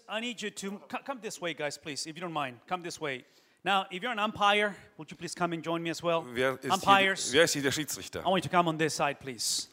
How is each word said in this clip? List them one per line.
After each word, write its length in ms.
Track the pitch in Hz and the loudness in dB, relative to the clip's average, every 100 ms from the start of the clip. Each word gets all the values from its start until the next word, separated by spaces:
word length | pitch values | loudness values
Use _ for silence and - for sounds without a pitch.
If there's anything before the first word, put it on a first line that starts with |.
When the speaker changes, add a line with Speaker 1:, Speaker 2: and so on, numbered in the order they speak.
| - | -8
Speaker 1:
I 120 | 208 | -8
need 200 | 240 208 | -6 -6
you 100 | 208 | -8
to 280 | - 196 202 139 | -8 -10 -10 -10
co-, 120 | 247 - | -10 -8
come 140 | 269 | -10
this 200 | 208 - | -10 -8
way, 120 | 214 | -6
guys, 240 | 156 147 - | -4 -6 -6
please, 300 | 165 135 160 | -10 -8 -8
if 80 | 156 | -8
you 60 | |
don't 100 | 170 | -6
mind. 260 | 151 135 120 - | -4 -4 -8 -6
Come 140 | 180 | -6
this 180 | 170 - | -6 -6
way. 240 | 151 127 - _ _ _ | -6 -6 -10 _ _ _
Now, 220 | 175 196 190 | 0 0 0
if 100 | 180 | -6
you're 100 | 233 | -4
an 60 | 220 | -2
umpire, 560 | 214 160 202 208 208 180 - - | -2 2 4 6 2 -2 -18 -18
would 120 | 156 | -16
you 60 | - | -12
please 160 | 170 - | -10 -2
come 160 | 175 | -2
and 80 | 170 | -2
join 180 | 160 165 | -2 -2
me 60 | 170 | -2
as 120 | 151 | -2
well? 220 | 170 165 | 0 0
Speaker 2:
Wer 300 | 123 120 131 | 0 0 2
ist 80 | 127 | 0
hier 80 | 135 | 0
die, 40 | 190 | 0
Speaker 1:
Umpires, 580 | 180 196 190 185 - | 6 6 6 2 2
Speaker 2:
wer 100 | 135 | 6
ist 100 | 165 | 6
hier 100 | 147 | 6
der 80 | 135 | 0
Schiedsrichter? 500 | 147 143 - - 87 | 0 -4 -6 -8 -4
Speaker 1:
I 80 | 82 | 2
want 140 | 190 143 | 2 2
you 40 | |
to 60 | 180 | 2
come 140 | 170 | 2
on 80 | 156 | 2
this 180 | 156 - | 0 0
side, 240 | 147 - | -2 -2
please. 480 | 135 113 - - - | -10 -6 -2 -2 -4